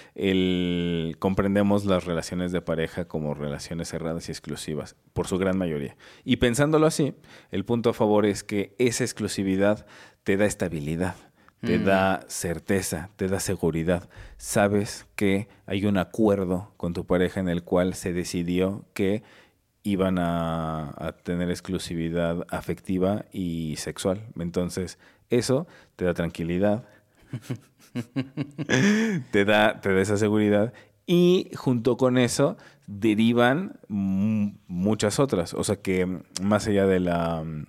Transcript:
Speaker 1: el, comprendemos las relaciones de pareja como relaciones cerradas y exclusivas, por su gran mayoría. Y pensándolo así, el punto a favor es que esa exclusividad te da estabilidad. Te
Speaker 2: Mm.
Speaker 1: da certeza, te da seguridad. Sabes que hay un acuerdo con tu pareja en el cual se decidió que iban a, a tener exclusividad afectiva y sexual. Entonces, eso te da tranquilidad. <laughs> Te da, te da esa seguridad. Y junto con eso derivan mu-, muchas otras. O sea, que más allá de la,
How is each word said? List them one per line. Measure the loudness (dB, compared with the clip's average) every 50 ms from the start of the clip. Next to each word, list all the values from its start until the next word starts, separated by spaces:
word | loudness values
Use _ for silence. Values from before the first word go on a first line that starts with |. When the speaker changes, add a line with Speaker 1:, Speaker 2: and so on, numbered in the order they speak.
| -20 -20 _
Speaker 1:
el, | -2 0 2 2 4 2 2 2 0 0 0 0 0 -2 -2 -2 -2 -4 -4 -6 -2
comprendemos | -2 -2 0 0 0 2 2 2 4 4 2 2 2
las | 2 0 0 0
relaciones | -2 -4 -4 -4 -4 -6 -4 -4 -2
de | -2 -4
pareja | -2 -2 -2 -2 -2 -4 -4 -8 -8
como | -6 -6 -6 -4 -4 -4
relaciones | -4 -6 -6 -6 -8 -8 -8 -8 -8 -8 -8
cerradas | -8 -6 -6 -6 -6 -6 -8 -10
y |
exclusivas, | -12 -12 -10 -12 -12 -10 -8 -8 -6 -8 -8 -10 -14 _ _ _ _
por | -6 -4 -2
su | 0 0
gran | 0 0 0 0
mayoría. | -2 -2 -2 -4 -6 -8 -12 _ -20 -20 -20 -16 _
Y | -2 0 2
pensándolo | 4 2 2 2 2 2 4 4 4 2
así, | 2 2 -2 -2 -2 -8 -16 -20 -20 -20 -16 _
el | -6 -6 -2
punto | 0 -2 2 2 0
a | 2
favor | 2 2 4 4 4 4
es | 4 2 0 -4
que | -4 -4 -4 -4 -4 -2 _
esa | 0 2 2 0 -4
exclusividad | -4 -4 -4 -6 -4 -4 -2 0 0 2 2 4 2 2 0 -4 -14 -20 -20 -20 -20 _ _ _
te | -2 2
da | 2 2
estabilidad. | 2 2 -2 -4 -4 -4 -4 -4 -4 -2 -2 -2 -4 -4 -8 -16 -20 _ _ _ -20 _ _
Te | -2 -2 0 2
Speaker 2:
Mm. | 2
Speaker 1:
da | 4 4 4 4 2 0 -2 -4 -8
certeza, | -10 -6 -4 -4 -4 -6 -2 -2 -2 0 0 -2 -6 -6 -8 -10 -8
te | -6 -4 -2
da | -2 -2
seguridad. | -2 -4 -4 0 0 0 0 0 0 0 0 0 -2 -8 -16 -20 -20 -20 -18
Sabes | -16 -10 -2 2 2 2 4 4 0 0 -2 -6 -12 -16 _ _
que | 0 2 2 2 2 0 -4 -12 _ _
hay | -6 -4 -2 0
un | 2 2 2
acuerdo | 0 -2 0 2 4 4 4 2 2 0 -2 -4 -4 -10 _
con | _ -6 -4 -4
tu | -4 -2
pareja | 0 2 2 2 2 0 -2
en | -2 -2
el | -2 -2 -2
cual | 0 2 2 2 2 0
se | -4 -6 -4
decidió | -4 -4 -4 -4 -4 -4 -2 0 0 0 0 0 -2 -6 -12 _ _
que | -2 0 0 0 -2 -4 -10 -20 -20 -20 _ _ _ _ _ _ _
iban | _ -2 0 2 2 2 2 0
a, | 0 0 0 -2 -2 -2 -4 -4 -4 -4 -6 -6 -8 -10 -10 -8
a | -10 -10 -10
tener | -10 _ -6 -4 -2 -2 -2
exclusividad | -4 -6 -6 -6 -6 -6 -6 -6 -6 -4 -4 -2 -2 0 0 0 -2 -4 -6 -6
afectiva | -8 -8 -6 -6 -8 -8 -6 -4 -2 0 0 0 0 -2 -6 -10
y | -10 -8 -6 -6 -4 -4 -4 -6 -6 -6
sexual. | -8 -10 -10 -4 -2 -2 -2 -2 -6 -12 -10 -8
Entonces, | -8 -4 -2 -2 -4 -2 -4 -6 -8 -8 -10 -16 _ -20 _ _ _ _
eso | 0 0 2 2 0 0 0 -4 -12 -20 -20 _ _
te | -2 0
da | 0 0
tranquilidad. | 0 -2 -4 -4 -6 -4 -2 0 2 2 2 2 0 -4 -10 -20 -20 _ _ _ _ _ _
<laughs> | -14 -14 -10 -10 -12 -12 -12 _ _ _ -20 -10 _ -10 -10 -6 _ -8 -8 -6 -8 -10 -10 -10 -8 -12 -4 0 2 2 4 4 4 2 2 0 -2 -4 -6 -2
Te | 0 2 4
da, | 4 6 6 6 4 2 0
te | -2 2 2
da | 2
esa | 4 2 2 2
seguridad. | 2 2 2 4 4 4 4 4 2 0 -2 -10 -20 _ _ _ _
Y | 2 4 4 6 6 4 4 2 -2 -10
junto | -6 -2 0 0 2 2 2 2 4
con | 2 4 4 4
eso | 4 2 2 2 0 0 0 -4 -12 -20 -20 _ _ -14
derivan | -12 -2 2 2 4 4 4 4 6 6 4 4 4 2 -2 -6 -10 -16 -12 _
mu-, | -4 -2 0 0 0 2 2 2 2 2 0 -2 -2 -8 _ _
muchas | -4 -2 0 0 2 2 0 0 2 2
otras. | 0 0 2 0 -2 -2 -4
O | -4 -2
sea, | -2 -2 -2
que | -2 -2 0 0 0 0 -2 -6 -10 -12 -10 -4
más | 0 2 2 2 2 2
allá | 2 2 4 4
de | 4 2
la, | 2 0 0 0 0 -2 -2 -4 -6 -6 -8 -8 -10